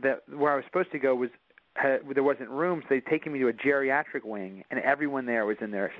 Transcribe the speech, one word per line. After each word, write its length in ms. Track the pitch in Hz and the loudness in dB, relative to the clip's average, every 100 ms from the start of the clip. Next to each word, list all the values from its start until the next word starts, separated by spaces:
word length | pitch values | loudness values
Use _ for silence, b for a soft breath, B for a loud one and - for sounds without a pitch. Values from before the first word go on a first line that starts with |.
the, 360 | 135 - - 143 | -2 -2 -6 0
where 160 | 147 | 2
I 40 | 143 | 2
was 80 | |
supposed 280 | - 185 180 | 0 -2 -2
to 60 | 147 | 0
go 160 | 131 | 2
was, 140 | 123 123 - _ _ _ | 2 -2 -6 _ _ _
had, 260 | - 135 131 139 | -2 0 0 0
there 80 | 135 | 2
wasn't 280 | 139 135 117 | 2 2 -4
room, 300 | 135 175 165 | -2 -2 -2
so 40 | - | 0
they'd 160 | 135 - | 0 2
taken 260 | 156 156 | -2 0
me 60 | 139 | 0
to 80 | 123 | 0
a 40 | |
geriatric 720 | 113 135 139 135 143 - 139 | 2 2 2 2 0 -2 -8
wing, 400 | 110 104 95 95 - | -8 -8 -8 -12 -8
and 100 | 127 | 0
everyone 460 | 139 143 147 139 123 | 2 2 0 -2 0
there 180 | 117 | 2
was 120 | 107 107 | 2 0
in 100 | 107 | -4
their 220 | 98 98 | -2 -4